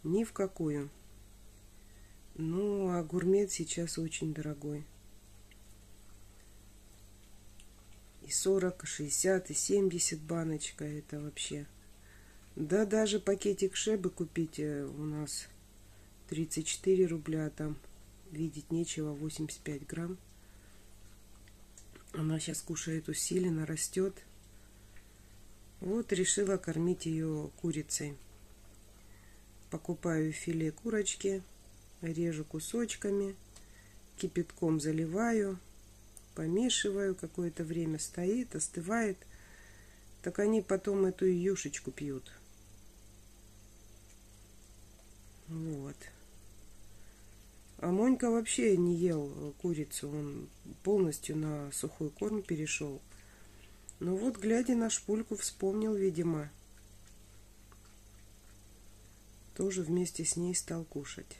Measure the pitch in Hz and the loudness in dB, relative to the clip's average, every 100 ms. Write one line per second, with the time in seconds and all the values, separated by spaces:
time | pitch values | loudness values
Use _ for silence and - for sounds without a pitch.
0 | 156 190 226 - 196 - 160 147 143 - | 2 2 2 0 -2 0 0 0 -4 -10
1 | - - - - - - - - - - | -20 -20 -20 -20 -20 -20 -20 -20 -20 -20
2 | - - - - 160 175 208 202 190 175 | -20 -20 -16 -6 -2 0 0 2 2 0
3 | 156 175 165 196 196 - 160 - 170 - | 0 2 6 6 4 0 -2 -2 -2 -2
4 | 160 - 156 156 151 143 151 147 147 - | -2 -2 -4 -2 -6 -6 -6 -6 -8 -16
5 | - - - - - - - - - - | -20 -20 -20 -20 -20 -20 -20 -20 -20 -20
6 | - - - - - - - - - - | -20 -18 -20 -20 -20 -20 -20 -20 -20 -20
7 | - - - - - - - - - - | -20 -20 -20 -20 -18 -18 -20 -20 -20 -20
8 | - - - - 190 190 180 180 156 - | -20 -20 -4 0 4 4 4 -2 -8 -6
9 | 147 - 185 190 185 147 - 196 190 170 | -2 2 4 4 2 -2 4 6 6 4
10 | - 156 151 170 160 151 - - 151 147 | 0 0 -2 -2 0 -2 -4 -6 -6 -6
11 | 147 147 147 - - 147 147 - - - | -8 -8 -6 -6 -6 -6 -8 -16 -20 -20
12 | - - - - - - 151 190 208 214 | -20 -20 -20 -20 -14 -6 4 4 6 4
13 | 220 208 196 196 202 190 190 - 214 220 | 4 4 4 4 2 4 2 2 2 4
14 | 180 - 165 170 160 - 151 143 139 135 | 2 0 -2 0 -2 0 -2 -2 -4 -4
15 | 151 151 147 - - - - - - - | -4 -2 -4 -6 -10 -18 -20 -20 -20 -20
16 | - - - 156 160 - 160 - 190 185 | -20 -20 -6 -4 -2 -2 -2 0 4 6
17 | 180 165 151 156 151 - 151 139 - - | 6 4 0 0 0 -2 -4 -4 -10 -20
18 | - - - 151 160 147 - 165 170 - | -20 -20 -12 -4 -2 -4 -2 0 0 -2
19 | 151 143 156 156 156 - - 143 147 165 | -2 -2 -4 -4 -6 -6 -6 -6 -6 -4
20 | 170 185 - - - - - - - - | -4 -6 -12 -20 -20 -20 -20 -20 -20 -20
21 | - - - - - - - - - - | -20 -20 -20 -20 -20 -20 -20 -20 -20 -20
22 | - 156 156 160 160 - - 160 - 160 | -10 -2 0 0 -2 -6 -4 -4 -2 -4
23 | 151 156 - 180 180 160 156 156 - 190 | -2 -2 0 2 4 2 0 -2 0 2
24 | 190 - - - - - - - - - | 0 -2 -18 -20 -20 -20 -20 -20 -20 -20
25 | - - - - - - - - 180 220 | -20 -20 -20 -20 -20 -20 -20 -8 -2 -2
26 | 240 180 185 - 196 190 - 160 170 180 | 2 2 4 4 4 2 0 2 2 2
27 | 165 160 160 156 151 - 170 156 151 - | 0 0 0 -2 -4 -4 -2 -2 -2 -4
28 | 147 139 - - - - - - - - | -4 -8 -16 -20 -20 -20 -20 -20 -20 -20
29 | - - - - - - - 165 - 165 | -20 -20 -20 -20 -20 -20 -10 -8 -4 -2
30 | 175 160 156 151 - 165 156 151 233 214 | 2 2 2 -2 -2 0 0 -2 -2 0
31 | 196 - 196 190 185 - - - - - | 0 0 0 0 -4 -20 -20 -20 -20 -8
32 | 165 160 170 156 151 156 - 233 233 - | -4 0 0 0 -4 -6 -2 -2 0 -2
33 | 202 202 196 190 - - - - - - | 0 0 0 -6 -16 -20 -20 -20 -20 -20
34 | - - 185 - 170 - 165 160 147 156 | -20 -6 -2 0 -2 0 2 4 2 2
35 | 160 185 233 220 196 185 - - - - | 2 2 4 4 2 -2 -10 -20 -20 -20
36 | - - - - 160 185 247 - 208 196 | -20 -20 -12 -4 0 2 4 2 2 2
37 | 196 190 160 - 175 160 160 165 165 156 | 0 -2 -6 -2 -4 -2 -4 0 0 -2
38 | - - 180 233 233 160 - - 170 226 | -4 -2 2 2 -2 -4 -4 -4 0 2
39 | 220 185 - - - - - - - - | 2 -2 -10 -20 -20 -20 -20 -20 -20 -20
40 | - - 180 175 208 220 190 190 202 196 | -20 -8 -4 2 4 4 4 0 2 4
41 | 190 180 190 180 185 190 143 - - - | 4 4 4 4 2 2 -2 -6 -8 -6
42 | 147 131 - - - - - - - - | -6 -6 -8 -18 -20 -20 -20 -20 -20 -20
43 | - - - - - - - - - - | -20 -20 -20 -20 -20 -20 -20 -20 -20 -20
44 | - - - - - - - - - - | -20 -20 -20 -20 -20 -20 -20 -20 -20 -20
45 | - - - - - 160 160 147 139 143 | -20 -20 -20 -18 -10 -6 -4 -4 -8 -12
46 | - - - - - - - - - - | -16 -18 -20 -18 -18 -18 -18 -16 -16 -16
47 | - - - - - - - - 170 190 | -18 -18 -20 -20 -20 -20 -20 -4 2 6
48 | 240 247 240 226 220 - 233 185 175 170 | 6 6 4 2 2 4 6 8 6 6
49 | 180 160 143 147 147 143 180 156 147 - | 4 2 -2 -4 -8 -2 -2 0 -2 -4
50 | 147 151 147 143 - - - - 185 208 | -4 -4 -4 -6 -12 -16 -16 -6 2 6
51 | 180 147 - 156 156 151 143 - 156 - | 4 2 -2 -2 0 -2 -4 -4 -6 -4
52 | 151 - 208 214 190 160 156 - 147 135 | -6 -2 -2 -2 -2 -2 -2 -2 -4 -6
53 | - - - - - - - - - - | -12 -20 -20 -20 -20 -20 -20 -20 -20 -4
54 | 170 190 247 220 202 226 247 240 226 - | 0 2 0 0 4 4 6 4 4 0
55 | - 214 220 208 - - 196 208 220 208 | 0 0 0 -4 -4 0 0 2 2 4
56 | 190 165 170 156 147 - - - - - | 4 4 2 0 -4 -12 -20 -20 -20 -20
57 | - - - - - - - - - - | -20 -20 -20 -20 -20 -20 -20 -20 -20 -20
58 | - - - - - - - - - - | -20 -20 -20 -20 -20 -20 -20 -20 -20 -20
59 | - - - - - - 196 185 160 175 | -20 -20 -20 -20 -16 -2 -2 0 0 2
60 | 180 - 160 170 175 180 - 165 160 147 | 0 -2 -2 0 0 -2 -2 -6 -4 -8
61 | 139 - - | -8 -12 -14